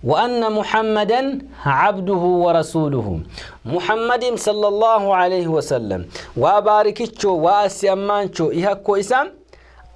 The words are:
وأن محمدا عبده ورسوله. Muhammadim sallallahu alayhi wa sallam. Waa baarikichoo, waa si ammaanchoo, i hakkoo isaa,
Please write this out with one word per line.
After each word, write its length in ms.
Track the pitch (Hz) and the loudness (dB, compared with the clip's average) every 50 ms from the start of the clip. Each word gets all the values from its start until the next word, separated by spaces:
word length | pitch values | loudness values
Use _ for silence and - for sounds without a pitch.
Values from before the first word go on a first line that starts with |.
| - | -2
وأن 480 | 120 147 160 220 247 247 240 226 220 214 | 0 2 2 2 0 0 0 0 0 0
محمدا 880 | 214 202 - - 220 220 220 214 214 208 196 226 254 269 277 277 269 - - - - - | -2 -2 0 0 0 0 0 0 0 0 2 2 0 0 0 -4 -6 -10 -12 -14 -6 -2
عبده 560 | 147 139 135 165 269 233 190 185 180 202 180 170 180 180 175 175 | 0 2 2 2 2 2 0 -2 -2 0 2 2 2 2 4 4
ورسوله. 760 | 175 170 165 156 160 - 165 156 147 143 127 107 101 90 80 80 - - - - - - - - | 4 2 2 0 0 -2 -2 -2 0 -2 -2 -2 -4 -4 -6 -8 -10 -14 -16 -16 -18 -18 -16 -10
Muhammadim 720 | 117 120 175 175 - 214 220 226 233 247 247 233 247 233 202 | -6 -4 -4 -2 -2 -2 0 0 0 0 0 0 -2 -4 -2
sallallahu 720 | - 214 208 208 208 208 202 208 220 226 226 214 202 196 196 | -2 -2 -2 0 0 0 2 2 2 4 4 2 2 2 2
alayhi 320 | 185 180 180 185 185 175 165 | 2 2 2 2 0 0 0
wa 140 | 160 156 135 | 0 -2 0
sallam. 420 | - 143 123 113 104 98 92 87 - - - - - - | 0 -2 -2 -2 -4 -6 -6 -6 -10 -14 -16 -16 -10 -4
Waa 240 | - 120 156 196 208 202 | 0 2 2 4 4 4
baarikichoo, 720 | 214 214 214 214 214 202 - 233 226 - - - 202 185 165 156 | 4 4 4 4 2 0 -2 -6 -8 -6 -2 -2 0 0 2 2
waa 260 | 170 196 208 208 196 | 2 4 4 2 0
si 200 | 196 - - 196 | -2 -2 0 0
ammaanchoo, 640 | 190 196 196 202 208 208 202 190 196 - 165 151 - | 0 0 0 -2 0 0 -2 -4 -4 -2 -2 -2 -2
i 80 | 165 175 | 0 0
hakkoo 340 | 202 202 202 - - 202 | -2 -2 -2 0 0 0
isaa, 300 | 196 202 196 247 254 285 381 - - - _ - - - - - - - - - | 0 0 0 0 0 0 -2 -6 -18 -20 _ -20 -20 -20 -20 -20 -20 -20 -14 -4